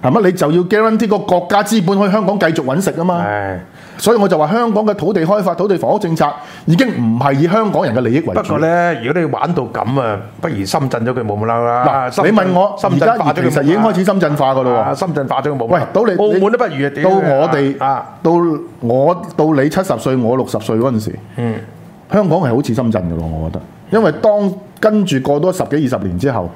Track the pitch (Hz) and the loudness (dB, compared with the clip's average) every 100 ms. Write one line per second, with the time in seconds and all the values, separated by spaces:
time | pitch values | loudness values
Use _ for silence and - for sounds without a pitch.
0 | 127 - 180 185 147 165 175 208 220 220 | 2 2 0 0 0 0 0 2 2 2
1 | 233 208 - 180 180 202 202 220 175 196 | 0 0 0 -2 0 -2 0 0 0 2
2 | 202 208 190 202 165 156 131 139 196 151 | 2 0 0 0 0 0 -2 0 -2 -2
3 | 175 175 104 104 98 92 90 - - - | -2 -2 -2 -4 -4 -8 -10 -20 -20 -4
4 | - 233 202 170 147 220 240 202 208 208 | 0 2 2 2 2 0 0 0 0 -2
5 | 156 190 160 208 185 170 202 180 113 202 | 0 0 0 0 0 -2 0 0 0 0
6 | 185 160 147 - - - - 170 - 120 | 0 0 0 -2 -14 -10 0 2 2 0
7 | 117 113 139 139 170 208 214 151 170 113 | 0 2 2 2 2 2 0 0 0 0
8 | 131 127 156 92 - 151 160 170 175 151 | 0 0 0 -4 -2 0 0 2 0 -2
9 | - 175 160 120 139 175 120 110 104 135 | -2 -2 -2 -2 -2 -2 -4 -4 -2 -2
10 | 117 104 - - - 110 95 165 135 123 | -2 -4 -8 -10 -6 -6 -4 -2 -2 -2
11 | 113 131 110 104 113 117 120 120 127 139 | -2 -4 -4 -4 -2 0 0 0 0 0
12 | 127 123 170 214 185 180 202 - 202 139 | -2 0 2 2 2 2 0 0 -2 2
13 | 170 233 151 151 - 151 139 190 220 180 | 2 2 0 0 0 2 2 2 2 2
14 | 190 196 165 143 135 135 127 120 127 139 | 0 2 0 2 0 2 2 0 0 -2
15 | 190 147 135 127 135 135 113 175 - 185 | -2 -2 -2 -2 -2 -4 0 0 0 0
16 | 226 180 208 190 196 240 233 139 139 139 | 0 2 2 4 2 2 0 0 -4 0
17 | 170 190 180 139 160 147 139 135 139 131 | 2 2 2 2 2 2 0 0 -2 -2
18 | 117 - 160 170 170 151 - - 117 123 | -4 -4 2 2 2 -2 -6 -8 0 2
19 | 143 175 - - 156 151 143 151 190 123 | 2 0 -4 0 2 4 2 0 -2 -2
20 | 139 131 113 127 123 110 - 110 117 113 | 0 0 2 0 0 -4 -2 0 2 0
21 | 107 - - - 120 110 - - - - | -4 -10 -14 -6 -6 -6 -10 -20 -20 -20
22 | - 196 208 160 143 117 147 117 117 104 | -4 0 2 2 2 0 0 0 0 0
23 | 87 82 82 80 80 85 - - - 208 | -2 -4 -4 -4 -6 -8 -12 -20 -2 2
24 | 202 156 220 208 202 175 - - 214 214 | 2 2 2 2 0 -4 -12 0 2 2
25 | 190 135 135 143 180 180 113 147 139 123 | 0 0 0 0 0 -2 -2 0 0 -2
26 | 95 87 113 117 87 | -4 -2 -2 -2 -6